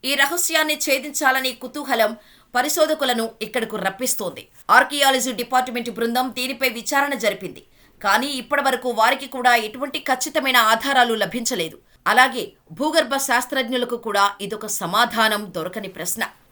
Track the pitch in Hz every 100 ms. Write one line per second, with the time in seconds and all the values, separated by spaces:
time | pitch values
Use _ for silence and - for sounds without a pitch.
0 | 262 277 277 349 - 320 311 302 302 269
1 | 302 285 277 254 262 240 247 294 262 233
2 | 214 226 _ _ _ 247 285 339 311 311
3 | 262 233 226 - 214 247 220 214 185 190
4 | 247 - 185 - - - - 233 285 294
5 | 277 262 240 233 240 254 254 240 233 226
6 | 233 233 262 254 254 269 262 233 - 277
7 | 285 262 208 190 180 123 _ _ _ _
8 | 196 214 277 269 - 285 269 247 247 220
9 | 220 269 277 262 247 240 214 247 277 302
10 | - 262 320 320 262 254 220 226 277 269
11 | 240 220 190 240 226 226 160 - _ _
12 | - 226 262 247 196 _ _ 160 302 311
13 | 247 269 269 247 254 269 233 247 240 240
14 | 202 202 202 - 202 214 214 - 175 196
15 | 240 220 220 208 208 165 180 214 190 185
16 | 180 - 202 _ _